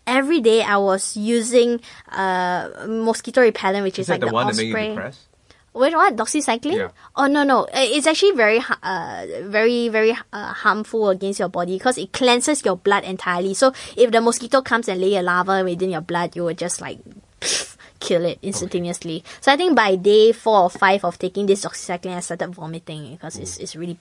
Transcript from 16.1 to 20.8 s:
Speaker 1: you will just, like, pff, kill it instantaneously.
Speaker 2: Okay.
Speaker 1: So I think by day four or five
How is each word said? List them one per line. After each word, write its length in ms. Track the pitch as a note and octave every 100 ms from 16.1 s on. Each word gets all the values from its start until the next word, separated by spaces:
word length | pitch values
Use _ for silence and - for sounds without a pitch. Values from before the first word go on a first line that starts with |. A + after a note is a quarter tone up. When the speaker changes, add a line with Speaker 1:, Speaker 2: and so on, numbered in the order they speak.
| E3+ E3+ E3+
Speaker 1:
you 80 |
will 100 | E3+
just, 280 | D#3 F3 -
like, 160 | C3+ - - - _ -
pff, 320 | - - - - - -
kill 280 | - F3 E3+
it 120 | -
instantaneously. 840 | C#3+ - F#3 F3+ F3 E3+ E3+ D#3+
Speaker 2:
Okay. 120 | - -
Speaker 1:
So 100 | -
I 60 | C#4+
think 180 | F4+
by 220 | B3+ G#3 F#3+
day 340 | F#3+ G#3+ A3
four 380 | A3 A3+ G#3 F3+
or 20 |
five 320 | -